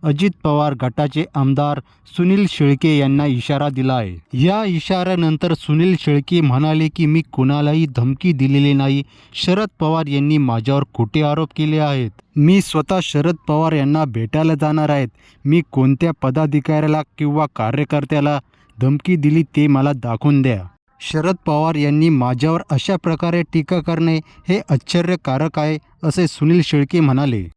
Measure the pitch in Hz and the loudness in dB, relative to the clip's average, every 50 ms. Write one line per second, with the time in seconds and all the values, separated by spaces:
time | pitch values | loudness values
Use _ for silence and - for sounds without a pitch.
0 | - 156 147 143 185 208 180 _ _ 156 147 147 147 151 139 120 - 127 117 - | 0 -2 0 2 0 -2 -2 _ _ -2 0 0 0 0 -2 -2 -4 -6 -2 -2
1 | 151 143 131 151 160 - _ 147 135 135 139 135 147 147 147 143 - _ _ _ | -4 -2 -2 -4 -6 -4 _ -2 0 0 2 0 0 -2 -4 -6 -8 _ _ _
2 | _ _ - - 175 180 190 196 208 180 - - 151 143 139 127 - 160 156 147 | _ _ -4 -2 0 2 2 2 2 0 0 0 2 2 2 2 2 0 2 2
3 | 139 135 135 139 147 147 135 123 123 - 147 139 143 147 139 127 131 131 131 127 | 2 2 2 2 2 0 0 -2 -2 -4 -2 -2 -2 -4 -2 -2 -2 -2 0 -2
4 | 113 98 90 87 - _ - 127 135 175 190 214 220 208 180 165 - - 196 185 | -4 -6 -8 -12 -16 _ -2 0 2 2 2 0 -2 -2 -4 -4 -2 -2 -2 -2
5 | 180 185 185 180 170 160 156 151 - 180 165 - - - 151 156 165 185 185 156 | -2 -2 -2 0 0 0 0 0 0 -2 -2 -4 -2 -2 0 2 2 2 2 0
6 | - - 147 143 135 - 175 175 160 - 123 131 151 156 156 156 160 156 - - | 0 0 0 0 0 0 0 2 2 2 2 2 0 0 0 0 0 -2 -2 -2
7 | 165 147 151 165 156 _ - - 131 131 139 147 147 147 151 160 165 147 127 123 | 0 2 2 0 0 _ -2 -2 0 0 2 0 0 0 2 0 0 -2 0 -2
8 | 117 123 135 131 - 180 165 131 131 135 139 139 143 143 143 139 139 135 139 139 | 0 0 -2 0 0 0 0 2 2 2 2 2 4 4 2 2 2 2 0 -2
9 | 139 _ _ - - _ - - - - 180 190 214 202 _ _ 165 156 160 165 | -2 _ _ -20 -20 _ -12 -8 -2 -2 0 0 -2 -4 _ _ -2 0 0 0
10 | 160 147 139 139 139 143 156 151 143 127 117 113 110 123 139 139 139 - _ - | -2 -2 -2 0 0 2 2 2 2 2 0 0 0 0 0 0 0 -2 _ -2
11 | 117 107 _ 156 151 147 147 151 160 151 _ - 156 151 156 156 151 147 143 135 | -2 -2 _ -2 0 0 0 -2 -4 -6 _ -4 -2 -2 0 0 0 0 -2 -2
12 | 127 110 98 _ - _ _ 147 147 156 185 202 180 - - 156 151 _ 196 185 | -4 -6 -8 _ -20 _ _ 2 4 6 6 4 2 0 -2 -4 -2 _ -2 -2
13 | 175 - - 147 147 165 175 160 _ - 151 151 160 165 165 151 139 139 147 156 | -2 -2 -2 -2 0 0 -2 -4 _ -2 -2 0 0 0 0 0 0 0 0 0
14 | 156 143 110 113 113 110 - 151 160 160 160 143 156 151 151 156 151 147 147 143 | 0 -2 -4 -6 -6 -2 -2 0 0 0 0 0 0 0 0 0 0 0 0 0
15 | 135 117 _ _ _ - _ _ _ 139 151 175 165 _ - - 131 131 139 127 | -2 -4 _ _ _ -20 _ _ _ 0 2 2 0 _ -2 0 2 2 2 2
16 | - 170 156 _ - 131 127 156 156 151 143 151 131 - 156 151 151 151 151 151 | 0 -2 -2 _ -4 -2 0 0 -2 0 0 -2 0 0 -2 0 0 0 0 -2
17 | 151 _ _ - 156 147 143 151 156 143 _ - 113 107 117 139 151 - - 147 | -4 _ _ -6 -4 -2 0 -2 -2 -2 _ -4 -4 -2 -2 -2 -4 -2 -2 -4
18 | 143 131 156 147 143 147 147 143 - _ _ _ _ _ _ - 117 131 143 147 | -2 -2 -2 0 0 0 -2 -4 -6 _ _ _ _ _ _ -2 0 0 0 0
19 | - - 180 165 143 147 151 165 160 - _ 147 147 147 143 135 135 147 143 127 | 0 0 -2 2 2 2 2 2 0 0 _ 0 2 4 4 2 2 0 -2 -2
20 | 107 120 117 107 - 147 143 139 131 131 120 101 90 90 _ _ _ _ _ _ | -4 -6 -6 -2 0 2 2 4 2 2 0 -2 -6 -10 _ _ _ _ _ _
21 | - - - 156 156 175 190 180 _ - 151 147 156 160 165 151 143 143 143 151 | -14 -6 -6 -2 -2 -2 -2 -2 _ -2 0 0 0 0 0 0 0 2 2 2
22 | 156 170 160 135 123 123 127 120 123 156 165 170 - _ - 131 - - 196 175 | 4 4 2 2 2 0 -2 0 0 0 0 -2 -2 _ -4 -4 -2 -2 -4 -2
23 | _ 160 165 156 - 170 165 175 165 - - 170 151 - 185 175 151 165 170 165 | _ -4 -4 -2 -2 -2 -2 -2 -2 -2 -2 -4 -2 0 -2 -4 -2 -2 -2 0
24 | 165 165 160 160 156 _ - - - - 180 208 - - - 131 - - - 175 | 0 0 0 -2 -4 _ -20 -20 -4 -2 -2 -2 0 -2 -2 -2 -2 -2 -2 -2
25 | 170 175 180 175 _ - 131 135 151 160 - - 151 151 156 151 _ _ _ _ | 0 0 -2 -4 _ -4 -2 -2 -2 -2 -2 -2 -2 -2 -2 -4 _ _ _ _
26 | - 160 147 - 180 160 - - 147 151 170 180 160 - - 147 143 135 - 175 | -4 -4 0 0 0 -2 0 0 2 4 4 4 2 2 0 0 0 0 0 2
27 | 160 143 131 131 143 139 120 107 92 82 - | 2 2 2 2 0 0 -2 -2 -4 -8 -12